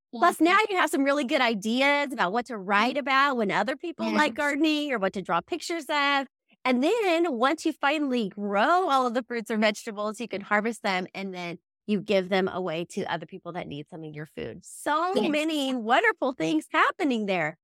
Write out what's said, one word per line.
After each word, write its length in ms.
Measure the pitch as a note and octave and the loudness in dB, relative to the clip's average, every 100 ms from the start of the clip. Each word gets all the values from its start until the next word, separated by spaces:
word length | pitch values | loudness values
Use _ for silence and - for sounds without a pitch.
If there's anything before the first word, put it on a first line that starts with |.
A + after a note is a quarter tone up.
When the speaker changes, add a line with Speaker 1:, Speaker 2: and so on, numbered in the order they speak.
| _ | _
Speaker 1:
Yeah. 80 | A#3 | 2
Speaker 2:
Plus, 200 | F4 - | 2 4
now 160 | D#4+ G4 G#4+ | 4 4 2
you 60 | F#4 | 2
have 100 | D#4 | 0
some 160 | D4 | 2
really 200 | C#4 C#4+ | 2 2
good 180 | A#3+ D4 | 0 2
ideas 680 | A#3+ A3 G#3+ B3 C#4 C#4+ C#4+ | 2 0 -2 2 4 2 0
about 180 | A#3 F3+ | 0 0
what 140 | A3+ A#3+ | 0 -4
to 100 | A3 | -8
write 400 | F#3 G3+ A#3+ C#4+ | 0 2 2 0
about 400 | C4+ C4+ C#4+ B3+ | 0 2 2 2
when 140 | G3+ | 2
other 240 | E3 G#3+ C#4+ | 2 0 -2
people 300 | F4 D4+ A3 | -8 -4 -2
like 200 | D#4 D4+ | 2 2
Speaker 1:
Yes. 60 | C4 | 0
Speaker 2:
gardening 520 | D4 C#4 D#4+ D4+ D4 | -2 2 2 2 -2
or 60 | A#3+ | 0
what 140 | F#3+ | -2
to 100 | G3+ | -2
draw 200 | F3 E3+ | -2 -2
pictures 420 | - E4+ - E4+ C#4+ | -2 -8 -6 -6 -2
of. 360 | D4 C#4 C#4 C4 _ _ _ | 0 2 0 -2 _ _ _
And 180 | B3+ B3 | 0 2
then 520 | D4 A#4+ G4 E4 F4 | 2 2 2 2 2
once 300 | A#3+ C4 D#4 | 2 0 2
you 80 | E4 | -2
finally 560 | - C#4 D#4 C#4+ B3 G3+ | -2 0 0 0 0 -2
grow 580 | G#3 G3+ G3+ B3 F4+ F#4 | -4 -2 2 4 4 4
all 180 | C4+ B3 | 2 2
of 80 | |
the 80 | A#3 | -2
fruits 280 | A#3+ A#3+ A3 | -4 -8 -4
or 60 | A3 | 0
vegetables, 600 | G#3+ G#3+ - G3+ G#3 G#3 | 2 0 -8 -6 -6 -6
you 60 | A3+ | -8
can 140 | F#3+ | -8
harvest 420 | G3 G#3 G#3+ A3 | -2 0 0 -4
them 240 | G#3 F#3 F#3 | -2 -2 -4
and 180 | - G3 | -8 -10
then 260 | F3+ F3 F#3 _ _ - | -8 -10 -10 _ _ -2
you 140 | G#3 | -2
give 280 | G#3 G3 F#3 | 2 0 2
them 200 | F#3+ F#3 | 0 0
away 360 | F#3 F#3 D#3+ E3+ | -2 -4 -4 -6
to 180 | - | -6
other 220 | - E3 E3+ | -4 -6 -8
people 260 | F#3+ F3 | -14 -12
that 160 | E3+ - | -10 -10
need 200 | C#3+ D3+ | -10 -12
some 140 | F3 | -14
of 120 | D#3 | -14
your 120 | D3+ D#3 | -12 -14
food. 380 | - C3+ E3 | -10 -12 -12
So 480 | - - D4+ D4+ F4+ | -18 -8 -2 0 0
Speaker 1:
Yes. 160 | - E4+ | 0 0
Speaker 2:
many 440 | D4 D#4 D#4 C4+ | 0 0 -2 -2
wonderful 580 | B3+ G#3+ C4+ A4 - C4+ | -4 2 4 4 0 -2
things 340 | - D#4+ D#4 - | -2 0 0 0
happening 540 | D#4+ A#4 - D#4+ A#3+ G3+ | 0 0 0 -2 0 0
there. 300 | F#3 D#3 E3 | 0 -2 -4